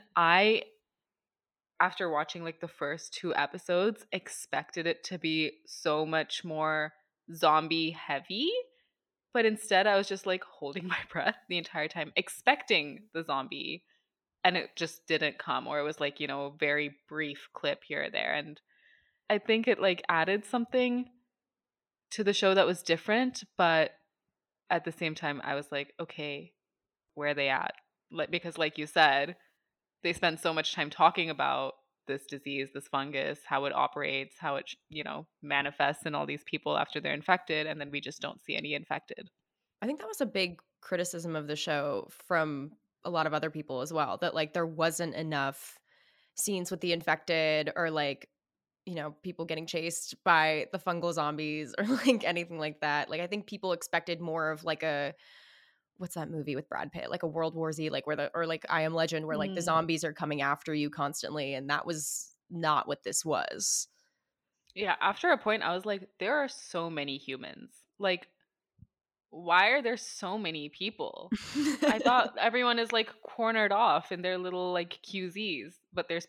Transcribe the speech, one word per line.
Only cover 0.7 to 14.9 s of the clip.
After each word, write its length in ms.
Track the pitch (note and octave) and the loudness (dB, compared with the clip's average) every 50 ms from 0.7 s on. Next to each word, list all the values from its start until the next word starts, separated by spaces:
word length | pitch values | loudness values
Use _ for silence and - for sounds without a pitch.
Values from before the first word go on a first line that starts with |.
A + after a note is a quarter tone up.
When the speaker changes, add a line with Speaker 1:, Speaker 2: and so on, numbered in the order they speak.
| _ _ _ _ _ _ _ _ _ _ _ _ _ _ _ _ _ _ _ _ _ - | _ _ _ _ _ _ _ _ _ _ _ _ _ _ _ _ _ _ _ _ _ 2
Speaker 1:
after 300 | E3+ F#3 - - G3 F3 | 2 2 2 0 -2 0
watching, 340 | D#3 D3 D#3 - - F3 E3+ | 0 0 0 -2 -4 -10 -8
like, 160 | E3 E3 E3 | -10 -10 -10
the 80 | F3 E3 | -10 -12
first 460 | - - D#3+ C#3+ D3+ E3 - - - | -8 -6 -4 -4 -4 -6 -8 -12 -10
two 200 | - - E3+ C#3 | -6 -4 -2 0
episodes, 680 | - C#3+ C#3+ - F#3 - - F3+ F3 F#3+ A3 G#3+ - - - - | 2 0 0 -2 -6 -4 0 2 4 4 2 0 -2 -6 -8 -8
expected 760 | F#3+ - - - - - - - C#3 - - - F3 D#3+ | -8 -8 -8 -12 -14 -10 -4 -4 -4 -4 -4 -6 -4 0
it 160 | E3+ E3 - - | 0 -2 -2 -4
to 140 | - F#3+ E3 | -10 -8 -4
be 340 | - D#3+ D#3+ D#3+ D#3 D3+ - - _ | -2 -2 0 0 0 -2 -4 -8 _
so 380 | - - - - E3 D3+ D3+ D#3 | -18 -12 -4 0 0 2 2 2
much 400 | D#3 D#3+ D#3+ D3+ - - - - | 0 0 0 0 -2 -4 -8 -6
more 480 | E3+ D#3 D#3 D#3 D#3 D#3 D#3 D3+ D3+ - _ _ _ _ _ _ - E3 | -6 -4 -2 0 0 0 0 -2 -4 -6 _ _ _ _ _ _ -16 -6
zombie 560 | D#3+ F3 D#3+ D3+ D#3 D#3 D#3 E3 E3 D#3+ D#3+ | 2 4 6 6 6 4 2 0 0 0 -2
heavy. 600 | E3 D#3 - - D3 C#3 - - F#3 G#3+ D4 F4 A#4 B4+ B4 - _ _ _ _ _ _ _ _ _ _ _ _ - | -2 -6 -6 -4 -4 -4 -4 -6 -4 -2 0 0 0 -2 -4 -6 _ _ _ _ _ _ _ _ _ _ _ _ 0
But 140 | A#3+ A3+ | 2 4
instead, 400 | A3 G#3+ G#3 - - G3 F#3 G3+ | 4 2 0 0 2 4 4 6
I 100 | G#3+ G3+ | 6 6
was 120 | G3 G3+ - | 4 4 2
just, 180 | G3 F#3+ - | -4 -4 -2
like, 180 | G3 F#3 F#3 - | -2 -2 -2 -2
holding 420 | - - - - C#3 D3 F#3+ E3+ F#3 | -8 -14 -12 -10 -8 -8 -6 -4 -4
<laughs> 0 | |
my 100 | - - - - | -4 -4 -4 -6
breath 260 | - E3+ D3 - - - - - | -4 -2 0 0 -2 -2 -4 -6
the 100 | F3+ F3 | -6 -6
entire 300 | D#3+ - - D#3+ D3+ D#3 | -6 -4 -4 -4 -4 -4
time, 240 | - F3 D3+ C#3+ - | -4 -6 -6 -4 -2
expecting 880 | - F#3+ - - - - B3 C#4+ C#4+ - - G#3+ E3 D3 D3 C3 - - _ - | -2 -2 -2 -4 -2 4 4 4 4 4 2 2 2 2 -2 -8 -14 -16 _ -8
the 100 | E3 E3 | -8 -4
zombie, 600 | D#3+ C#3+ C3+ C3 - - C#3+ - - D3+ F3 _ _ _ _ _ _ _ _ _ _ _ _ - | -2 -2 -2 -4 -4 -8 -8 -8 -8 -8 -10 _ _ _ _ _ _ _ _ _ _ _ _ 2
and 120 | F3+ F3+ | 2 2
it 140 | F3 - - - | 2 -2 -4 -6
just 300 | - E3+ D#3+ | -6 -6 -6